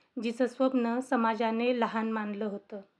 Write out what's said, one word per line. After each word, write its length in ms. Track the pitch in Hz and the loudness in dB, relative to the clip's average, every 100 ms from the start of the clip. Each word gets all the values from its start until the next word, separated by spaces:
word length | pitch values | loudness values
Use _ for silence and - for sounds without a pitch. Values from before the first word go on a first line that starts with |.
| _ - | _ -6
जिचं 240 | 226 233 247 | -4 0 -2
स्वप्न 520 | - 262 262 233 233 | 2 2 2 0 0
समाजाने 800 | 262 247 226 220 226 226 240 247 | 0 2 2 2 0 2 2 2
लहान 320 | 214 220 220 | 2 0 -2
मानलं 340 | 220 208 202 214 | -2 -4 -4 -6
होतं. 360 | 202 - 208 - | -6 -10 -16 -16